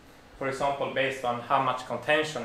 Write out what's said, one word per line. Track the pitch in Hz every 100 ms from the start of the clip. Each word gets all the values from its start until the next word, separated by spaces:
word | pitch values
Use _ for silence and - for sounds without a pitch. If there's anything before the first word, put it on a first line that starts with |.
| - - - -
for | 135
example, | 131 139 139 120
based | 127 135 135 123
on | 120
how | - 139
much | 131 127 -
contention | 120 - 151 156 123